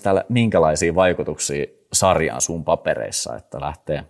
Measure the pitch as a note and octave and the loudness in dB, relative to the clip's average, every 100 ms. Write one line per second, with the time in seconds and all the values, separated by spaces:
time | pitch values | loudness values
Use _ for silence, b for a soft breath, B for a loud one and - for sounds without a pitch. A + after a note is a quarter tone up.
0 | G2+ F#2+ - A#2+ A2+ F#2+ D#2+ D2+ E2+ E2 | 0 0 2 0 2 4 4 2 0 2
1 | F#2 E2 D#2 D2 - C#2+ C#2+ _ - - | 2 2 -4 -6 -6 -4 -6 _ -6 2
2 | F#2+ E2 D#2 A#1+ - E2+ D2+ E2+ D#2+ C#2+ | 4 4 2 -2 -4 -4 0 0 0 -2
3 | G1+ - - A1+ - C#2 C#2+ D#2 - C#2+ | -4 -6 -8 -10 -12 -10 -8 -8 -6 -6